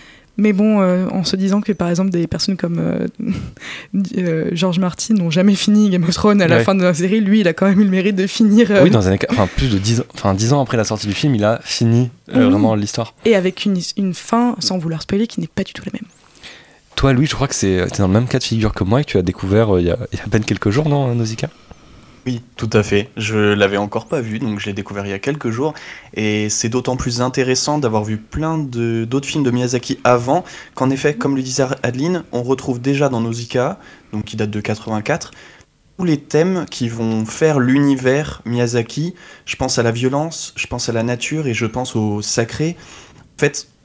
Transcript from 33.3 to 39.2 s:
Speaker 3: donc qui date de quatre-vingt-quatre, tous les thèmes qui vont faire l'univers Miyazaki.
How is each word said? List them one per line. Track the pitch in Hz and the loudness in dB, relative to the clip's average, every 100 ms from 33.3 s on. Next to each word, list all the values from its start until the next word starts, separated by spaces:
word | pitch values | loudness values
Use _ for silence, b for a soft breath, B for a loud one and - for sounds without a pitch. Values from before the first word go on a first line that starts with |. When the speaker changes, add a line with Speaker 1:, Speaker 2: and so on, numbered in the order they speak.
| 117 117 127 131 202 B B - | -4 -4 -2 -2 -4 B B -10
Speaker 3:
donc | 107 - | -8 -6
qui | 110 | -4
date | 107 | -4
de | 104 | -4
quatre-vingt-quatre, | 101 107 - 110 104 165 - - B B B _ _ - | -6 -6 -4 -4 -2 -4 -6 -18 B B B _ _ -6
tous | |
les | 180 151 | -2 -2
thèmes | - 147 175 185 - | 0 0 2 0 -4
qui | - 117 | -6 -6
vont | 113 113 110 110 | -4 -2 -2 -4
faire | - 160 143 | 0 0 2
l'univers | 123 139 143 135 127 143 151 - - | 2 4 4 2 2 0 -2 -8 -4
Miyazaki. | 120 120 120 113 - 170 - | -2 0 0 -2 -4 -6 -8